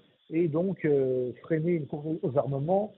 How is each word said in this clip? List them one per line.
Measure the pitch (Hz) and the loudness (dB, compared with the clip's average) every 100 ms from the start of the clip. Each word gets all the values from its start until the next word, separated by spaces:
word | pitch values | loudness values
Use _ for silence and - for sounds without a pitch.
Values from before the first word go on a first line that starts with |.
| _ _ - | _ _ -4
et | 160 175 | 0 0
donc, | 156 190 175 156 | 0 -2 0 2
euh, | 139 131 127 123 117 | 4 2 0 -2 -6
freiner | - 160 165 | -2 0 0
une | 165 135 | 0 -2
course | 151 156 160 | -6 -6 -4
aux | 170 127 | -2 0
armements | 123 139 151 196 214 | 0 -2 0 0 0